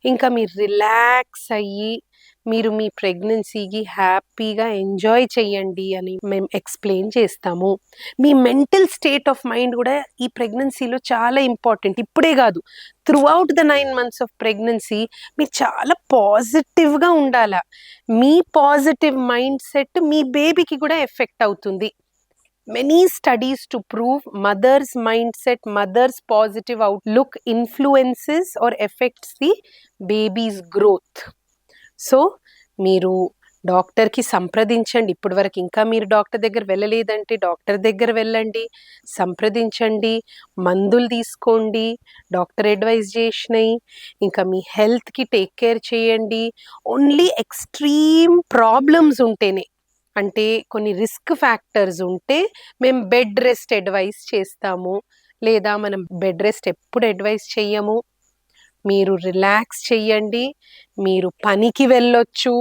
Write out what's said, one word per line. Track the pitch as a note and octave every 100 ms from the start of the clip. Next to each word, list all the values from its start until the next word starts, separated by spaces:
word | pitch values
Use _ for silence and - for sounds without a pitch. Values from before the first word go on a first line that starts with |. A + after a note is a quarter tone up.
| B3+
ఇంకా | B3+ B3+ A#3+
మీరు | G#3+ F#3 G#3
రిలాక్స్ | G3+ G#3+ A3+ A#3+ B3 B3+ - - A3
అయ్యి | G#3 G3 G#3+ A3+ _ _ _ _ -
మీరు | A3+ A3+ G#3+
మీ | G#3+ -
ప్రెగ్నెన్సీకి | G3 F3 G3+ A3+ G3+ A3 G3 G#3 A3 -
హ్యాపీగా | F#3+ F#3+ _ - A3 G#3+ A3+ G3+
ఎంజాయ్ | F#3+ G3 G#3+ A#3 B3+
చేయండి | - G#3+ G3+ F#3+ F3+ F#3+ F#3
అని | F#3 F#3 G3+
మేము | G3 G3 G3+
ఎక్స్‌ప్లెయిన్ | - - G#3 F#3+ G3+ B3
చేస్తాము. | G#3 - F#3+ F3 F#3+ G3 _ - - -
మీ | C#4+ C#4
mental | B3 C4 C#4+ G4 F#4
state | - D4+ C#4 C#4+
of | C4 B3
mind | A#3 B3 A#3+
కూడా | B3 C#4+ C#4 _
ఈ | B3 -
ప్రెగ్నెన్సీలో | A#3 A3+ C4+ - B3 B3+ -
చాలా | A#3 A#3 C4 C4+
ఇంపార్టెంట్. | A3+ A#3+ G#3 - G3
ఇప్పుడే | A3+ - D#4+ C4+
కాదు, | A#3+ F3 - - - _ -
throughout | D4 C#4+ E4 F4+ D#4
the | D4+
nine | C#4+ C#4 B3+
months | A#3+ -
of | A#3+ _
pregnancy | A3+ G#3 A3+ A3+ - G#3+ A3+ - - -
మీరు | D4+ -
చాలా | C4 - C4 E4+ _
పాజిటివ్గా | B3+ G3+ G#3 A#3 D4 C#4+ - D#4 D4 F4 E4
ఉండాలా. | C#4 B3 G#3+ F#3+ - - - - - A3+
మీ | C4 D#4+ F4 D#4
పాజిటివ్ | C#4+ D4 C#4 D4 D#4 C4 B3
మైండ్సెట్ | A#3+ C4 C4+ - C#4+ C#4 - D#4
మీ | D4+ C4+ C4+
బేబీకి | D4+ E4+ E4+ D4
కూడా | D4+ D#4+ C#4
ఎఫెక్ట్ | - B3+ _ A3
అవుతుంది. | G3+ G3+ F#3+ G#3+ _ _ _ _ _ _ _ - A3+
Many | C4+ E4 F#4 -
studies | - A#3+ B3+ C4+ -
to | G3 -
prove | A3 A#3 C#4 C4+ G3+ G3+
mother's | G3+ B3 C#4 C4+ B3+ A3+
mindset, | A3+ A#3 - - B3 - G3+
mother's | G3+ G3 B3+ - _ A3
positive | A3 G#3 - A#3 G#3+
outlook | G3+ - A3 C4+ - - A3+
influences | A#3+ - C#4 C#4 B3+ B3 - D#4 F#4 -
or | A#3 A#3 G#3
affects | _ B3 _ - -
the | C#4+ G#4+ _ _ _ _ F#3
baby's | G#3 G#3+ G3 A3+ G3+ E3+ G3
growth. | G#3 F#3+ _ - - _ _ _ _ _ _ _ -
So, | C4 E4+ - _ _ _ -
మీరు | F#3+ F#3+ F#3 F#3 F3+ _ _ _ F3+
డాక్టర్కి | F#3 F3+ - A3 - A#3
సంప్రదించండి. | G3 F3+ - A3 A#3 A3+ A#3+ A3
ఇప్పటి | F3 G3+ F#3
వరకు | G3 -
ఇంకా | F3+ - A3
మీరు | A3+ G#3
డాక్టర్ | G#3+ G#3 A3+
దగ్గర | A3 G#3+ G3+
వెళ్ళలేదంటే | F#3+ G#3+ A3+ A3 G#3+ G#3 A3+
డాక్టర్ | F3+ E3+ - G3+ G#3+
దగ్గర | G3 A#3 A3+
వెళ్ళండి, | A3 A3+ A3 A3 A3+ _ _ - - -
సంప్రదించండి, | F3+ F3 A3 A3 A3+ - A3+ A3 A3+ A3+ - - _ - F3+
మందులు | F#3 G3 A#3 A#3+ A#3
తీసుకోండి, | A#3 - - A3+ A3 A3 A3 A#3 _ - _ F3+
డాక్టర్ | F3 - G#3
అడ్వైస్ | G#3 G#3+ A3+ G3+ A3+
చేసినాయి. | A3+ G#3+ - A3+ A3+ A#3 _ - - _ G3+
ఇంకా | - F#3+
మీ | F#3 - -
హెల్త్కి | G#3+ A#3+ - - B3+
టేక్ | A3 F#3+ -
కేర్ | A#3 A3+ -
చేయండి. | A#3 A3+ A3 A3 A3+ A3+ - - - -
Only | A#3+ C#4+ C#4+ F4 -
ఎక్స్‌ట్రీమ్ | A3+ - - - D4 D4 D#4 D#4+ E4+ F4 - A#3
ప్రాబ్లమ్స్ | A3+ A#3 C#4 E4 D#4 C4 A#3+
ఉంటేనే, | G#3+ G3+ F#3+ - _ _ _ _ -
అంటే | G3+ A3 G#3+ A3 -
కొన్ని | A3 G#3 F#3
రిస్క్ | A3 - - D#4+
ఫ్యాక్టర్స్ | C4+ A3+ _ A3 F#3+ E3+ F3+
ఉంటే | F#3 - C#4+ G4 - - _
మేము | B3+ C4 G3+
బెడ్ | A#3+ A#3+ G3+ B3
రెస్ట్ | A#3 - G#3+
అడ్వైస్ | F#3+ G3 F#3+ G#3 -
చేస్తాము, | G#3+ F#3+ - G3+ F#3 F3+ G3 _ _ _ _ A3
లేదా | A3 G#3 G#3 G#3
మనం | G3 F3 F3+
బెడ్ | F#3+ E3+ G3+
రెస్ట్ | A3+ -
ఎప్పుడు | E3+ _ A#3+ A3+
అడ్వైస్ | F#3+ G3+ G#3+ - -
చెయ్యము. | G#3 G#3 G#3 A3 - _ _ _ _ _ _ _
మీరు | G3 G3 G3 F#3+
రిలాక్స్ | F3+ F3+ G3 G#3 A#3 -
చెయ్యండి, | - A3+ G#3+ G#3+ G#3+ A#3 C4 D4 _ - _ -
మీరు | G3 F#3 F3+ -
పనికి | G#3 G3 A3+ - C4+
వెళ్ళొచ్చు. | B3+ A#3+ A#3+ A#3 - B3+ A#3+